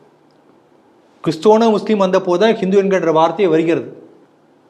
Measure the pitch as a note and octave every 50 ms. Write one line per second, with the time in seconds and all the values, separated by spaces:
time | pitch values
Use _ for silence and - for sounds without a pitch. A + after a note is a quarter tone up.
0 | _ _ _ _ _ _ _ _ _ _ _ _ _ _ _ _ _ _ _ _
1 | _ _ _ _ - E3+ D3+ - - G#3+ G#3+ A3 A#3 A3+ G#3+ G3 G3 - G#3+ G3+
2 | G3 F#3 F#3 F#3+ F#3 F3+ F3 F3 G#3 A3+ G#3+ - F#3+ F#3 F#3+ G3+ F#3+ G3 F#3+ F#3
3 | E3 D#3+ D#3 D#3 E3 E3+ E3 - G3+ F3 D#3 D#3+ D#3+ E3 E3 C#3 A2+ B2 - -
4 | - - - _ _ _ _ _ _ _ _ _ _